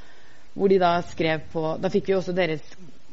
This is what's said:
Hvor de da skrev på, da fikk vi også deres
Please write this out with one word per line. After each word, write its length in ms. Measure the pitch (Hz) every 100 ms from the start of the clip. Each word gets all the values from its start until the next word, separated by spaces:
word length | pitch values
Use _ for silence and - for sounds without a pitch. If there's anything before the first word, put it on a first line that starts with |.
| - - - - - -
Hvor 140 | 196
de 80 | 190
da 140 | 180 175 175
skrev 380 | - 160 160 -
på, 120 | 165 156 160
da 120 | 190
fikk 140 | 202 190
vi 60 | 190
også 160 | 180
deres 300 | 180 170 156 - - 175 - -